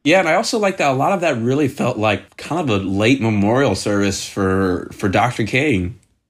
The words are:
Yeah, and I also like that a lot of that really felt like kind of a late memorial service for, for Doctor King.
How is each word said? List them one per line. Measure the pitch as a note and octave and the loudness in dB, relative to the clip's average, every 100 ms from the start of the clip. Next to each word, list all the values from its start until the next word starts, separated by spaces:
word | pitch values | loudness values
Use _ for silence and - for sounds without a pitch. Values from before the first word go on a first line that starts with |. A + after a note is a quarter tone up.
Yeah, | C#3+ F#3 | 2 2
and | F3 | 4
I | F3 | 0
also | A3+ A3+ | 0 0
like | G3 F#3 | 0 0
that | D3 | 0
a | |
lot | C3 D#3 | 0 0
of | G3 | 0
that | E3 A#2+ | 0 0
really | A#2 C3+ C#3+ | 0 0 0
felt | - A#2 G#2+ | 0 -2 0
like | G#2+ G2 - - | 0 -2 -6 -16
kind | - D#3+ | -6 -4
of | D3 | 0
a | G2+ | 0
late | F#2+ G2 A2 C3+ | 0 0 2 2
memorial | A2+ G#2 G2+ B2 C3+ F#2+ | 2 2 2 2 2 0
service | A2 G2+ G2+ G2+ - | 0 0 0 -2 -6
for, | - F#2+ F#2+ F#2+ F2 - | -2 0 2 0 -2 -6
for | - G#2 | -4 0
Doctor | G#2 A#2 A#2+ G#2+ | 2 0 0 -2
King. | B2+ D3+ G2+ F2+ - _ _ | 0 0 0 -2 -8 _ _